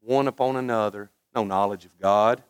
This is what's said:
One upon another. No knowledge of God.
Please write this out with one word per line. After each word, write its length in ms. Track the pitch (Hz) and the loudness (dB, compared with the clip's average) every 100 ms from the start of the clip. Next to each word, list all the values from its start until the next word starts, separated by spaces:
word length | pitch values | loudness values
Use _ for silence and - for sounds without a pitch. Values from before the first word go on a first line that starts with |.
One 280 | 110 135 139 | 0 0 0
upon 260 | 123 131 131 | -2 -2 -2
another. 560 | 127 113 107 101 101 _ _ 123 | -2 -2 -2 -4 -18 _ _ -4
No 80 | |
knowledge 400 | 101 95 101 98 | -2 0 0 -2
of 160 | 92 _ | -14 _
God. 420 | 98 104 107 127 | 2 4 4 0